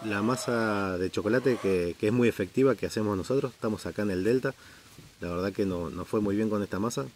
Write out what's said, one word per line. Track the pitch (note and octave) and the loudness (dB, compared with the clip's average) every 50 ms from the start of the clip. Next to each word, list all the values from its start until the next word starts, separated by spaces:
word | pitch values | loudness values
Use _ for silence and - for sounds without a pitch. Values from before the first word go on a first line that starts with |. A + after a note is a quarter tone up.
| - | -4
la | A2 G#2 G2+ G#2 | -4 -2 0 0
masa | A2+ B2+ B2+ - - A#2+ A#2 A2+ A2 G#2 G2+ G2+ F#2+ F#2 | 0 0 0 -2 -2 0 0 0 0 0 0 0 0 0
de | F2 F#2 F#2 | 0 -2 -2
chocolate | - - F2+ G#2 A2 C3 B2 C#3 A#2+ G#2 | -2 -2 0 2 2 2 4 2 0 2
que, | - G2 F#2+ F2+ F2 F2 E2 - | 2 2 2 2 2 0 -2 0
que | - | 0
es | G#2+ A2+ | 2 4
muy | B2 A#2+ | 4 4
efectiva, | A2+ G2+ - G2+ F2+ - B2 C3 C3+ A#2+ | 4 2 0 -4 -2 2 4 4 4 4
que | - - | 2 -2
hacemos | F2 - A2+ G#2+ G#2 G#2 | -4 -2 0 0 0 0
nosotros. | F#2+ E2 - B2 C#3 C#3 C3 | 0 0 0 0 0 0 -2
Estamos | - - - A2+ G#2+ F#2+ - | -6 -6 -4 -4 -4 -4 -6
acá | F2+ E2 - | -8 -4 -2
en | G#2 G#2 | -2 0
el | F#2+ F#2 F#2 | 0 0 2
Delta. | G#2+ A#2+ C3 B2 C#3 - - - - - - - - - - - - - - | 2 2 2 2 -2 -6 -6 -18 -20 -20 -20 -20 -20 -20 -20 -20 -20 -14 -10
La | E2+ F2 | -8 -4
verdad | F2 F2 F#2 G2+ F#2+ | -4 -2 -2 -2 0
que | A2 G#2 | 0 0
no, | G2 F#2 E2+ E2+ D#2 | 0 0 -2 -4 -6
nos | - E2+ F2+ | -6 -8 -8
fue | - - A2 | -2 -2 0
muy | G#2 G2+ G2 | 0 0 0
bien | G#2 A2 A2 | 0 0 0
con | G#2+ G#2 G2+ | 0 -2 -2
esta | F#2 - F#2 | -2 -2 -2
masa. | G#2 A#2+ - - C#3 C3 - | -2 -2 -2 -4 -8 -8 -10